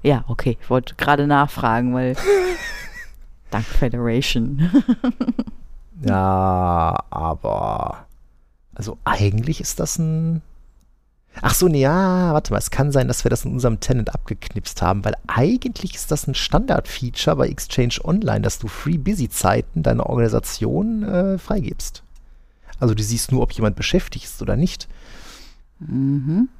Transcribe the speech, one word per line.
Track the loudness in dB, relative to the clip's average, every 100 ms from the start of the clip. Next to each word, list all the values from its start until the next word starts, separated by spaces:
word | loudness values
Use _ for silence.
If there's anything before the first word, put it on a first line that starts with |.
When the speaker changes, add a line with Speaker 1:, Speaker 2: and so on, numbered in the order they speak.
Speaker 1:
Ja, | 4 2 0
okay. | -2 0 -2
Ich | 0
wollte | 0 0 -4
gerade | 2 2 4
nachfragen, | 4 2 0 0 2 2
weil | 0 0 0 2 2 2 -4 -8 -10
Speaker 2:
<laughs> | -12 -14 -16 -18 -20 -20 -6
Speaker 1:
dank | -4 2
Federation. | 4 4 2 0 0 0 0 -2 0 4 4
<laughs> | 4 0 0 -2 -4 -4 -6 -10 -16 -18 -18 -6 0
Speaker 2:
Ja, | 2 2 2 2 2 2 2 2 0 -4
aber | -4 -4 -2 -2 -2 -2 -4 -6 -8 -16 -20 -20 _ _ _ _ -10
also | -10 -6 -2
eigentlich | 2 2 2 -2 -4
ist | -6 -4
das | -4 -2
ein, | -2 0 0 -2 -6 -20 -20 _ _ _ _ _ _ -4
ach | 0
so, | 4 4
nee, | 4
ja, | 4 4 4 4 4
warte | 2 2
mal, | -2
es | 0
kann | 0 4
sein, | 4 2
dass | 2
wir | 0
das | 0 -2
in |
unserem | 0 0 0
Tenant | 0 0 0
abgeknipst | -4 -6 -8 -6 -8 -8 -2
haben, | 0 0 -2
weil | -4 -4
eigentlich | 2 2 2 -2 -6 -8 -8
ist | -4
das | -2 -2
ein | -4
Standard-Feature | 2 2 2 0 -2 -6 -6 -2 0 2
bei | 0
Exchange | -2 -4 0 0 0
Online, | 0 0 2 0
dass | 0 -2
du | -8
Free-Busy-Zeiten | -6 -2 0 0 -2 -2 2 2 2 0 0
deiner | 2 2 2
Organisation, | 2 2 2 -2 -4 -2 0 0 -2
äh, | 0 0 2 0
freigibst. | -2 -2 -2 -6 -10 -12 -20 -20 -20 -20 -20 _ -18 0
Also | 0 2
du |
siehst | 0 -2 0
nur, | 2
ob | 2
jemand | 2 0 0
beschäftigt | 0 0 0 -10 -12
ist | -8
oder | -2 0
nicht. | 0 -2 -14 -16 -18 -20 -20 -20 -20 -20 -20 _
Speaker 1:
Mhm. | -6 -2 0 0 0 0 0 -2